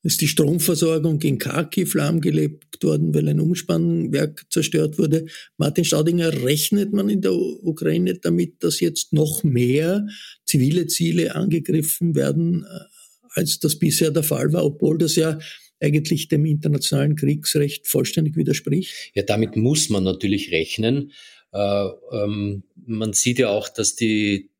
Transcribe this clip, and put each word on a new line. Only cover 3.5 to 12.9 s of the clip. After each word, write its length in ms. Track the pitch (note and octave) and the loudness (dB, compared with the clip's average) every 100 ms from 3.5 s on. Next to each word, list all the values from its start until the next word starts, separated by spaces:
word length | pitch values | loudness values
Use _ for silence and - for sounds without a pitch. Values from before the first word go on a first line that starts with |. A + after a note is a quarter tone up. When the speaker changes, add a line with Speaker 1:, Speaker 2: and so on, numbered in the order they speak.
| F3 - E3 E3+ E3 - C#3+ D3+ - - | 0 0 0 2 0 0 -2 -2 -6 -4
Speaker 1:
zerstört 480 | - D#3 D#3+ D#3 D#3 | -2 0 0 0 0
wurde. 280 | D#3 D#3+ D#3 - - - | 2 0 -2 -16 -20 -4
Martin 280 | D3 E3 D#3+ | 0 0 2
Staudinger, 580 | D3+ D#3+ E3+ E3 C#3+ | 2 2 2 0 0
rechnet 500 | B2+ D3+ - G#3 G3+ | 0 0 2 0 2
man 160 | G3+ G3+ | 0 0
in 120 | G3+ | 0
der 120 | F#3 | 0
U-, 260 | F3+ - - | 0 -2 -4
Ukraine 520 | F3 D#3 D#3+ D#3+ F3+ F3+ | -6 -2 0 0 0 -2
damit, 480 | E3+ F3 E3 _ | 0 0 0 _
dass 160 | E2+ - | -2 0
jetzt 340 | E3+ D#3 - | -2 -2 -2
noch 300 | D3+ D3+ - | 0 0 0
mehr 640 | D#3+ A#2+ B2 C#3 D#3+ G3+ G#3 - - - - | 0 2 2 2 2 0 -4 -10 -20 -12 -2
zivile 420 | C#3 C3 F3 D#3+ | 2 4 2 0
Ziele 480 | - E3+ E3+ E3 D#3+ | 0 0 0 0 -2
angegriffen 800 | - D#3+ - D#3 D3+ - E3+ D3 | 0 0 0 0 0 -2 0 2
werden, 480 | C#3 C#3+ E3+ E3+ | 0 0 0 -2
äh, 160 | - F#3 - | -4 -16 -18